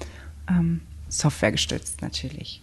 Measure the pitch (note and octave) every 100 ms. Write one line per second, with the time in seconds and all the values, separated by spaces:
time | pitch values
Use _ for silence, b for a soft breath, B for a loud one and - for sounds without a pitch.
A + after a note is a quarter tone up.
0 | B B B B - F3+ E3+ E3 - -
1 | - - D3+ - G#2+ B2 - B1 - -
2 | - - C3 D3 - -